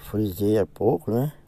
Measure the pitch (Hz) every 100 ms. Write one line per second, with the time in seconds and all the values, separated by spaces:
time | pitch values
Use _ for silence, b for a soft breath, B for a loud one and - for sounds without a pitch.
0 | - 104 104 90 101 107 90 - 104 -
1 | - 113 147 -